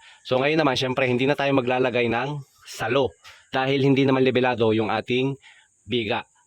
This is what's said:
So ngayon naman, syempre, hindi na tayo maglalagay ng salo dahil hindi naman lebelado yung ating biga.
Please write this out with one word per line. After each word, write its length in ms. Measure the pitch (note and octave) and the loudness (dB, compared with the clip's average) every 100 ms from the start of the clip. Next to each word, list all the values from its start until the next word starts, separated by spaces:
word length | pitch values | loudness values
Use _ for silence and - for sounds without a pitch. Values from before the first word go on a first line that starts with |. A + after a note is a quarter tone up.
| - - | -16 -20
So 160 | - B2+ | -2 0
ngayon 240 | C#3+ D#3+ | 2 2
naman, 120 | D3 B2 | 0 0
syempre, 240 | B2+ B2+ | -2 0
hindi 240 | B2+ B2 C3+ | 0 2 0
na 80 | C#3+ | 0
tayo 160 | C#3 | 0
maglalagay 560 | C3+ B2 B2+ B2+ A#2+ A#2+ | 0 0 0 0 0 0
ng 320 | A#2 C3+ D3 - _ | -2 -4 -8 -12 _
salo 480 | - - - C#3 D#3 - - - _ | -20 -10 -2 0 -2 -6 -20 -20 _
dahil 320 | C3+ C3 C#3 | -4 -2 2
hindi 240 | C3+ C3+ C3+ | 2 4 4
naman 160 | C3+ | 4
lebelado 480 | C3 B2 B2+ A#2 A2+ | 2 2 0 2 2
yung 160 | A2 G#2+ | 2 0
ating 480 | G#2+ - B2 C3+ C#3 - - _ _ | -4 -2 -2 -2 -6 -14 -20 _ _
biga. 400 | - A#2+ G#2+ A#2 - _ | -6 -6 -4 -6 -8 _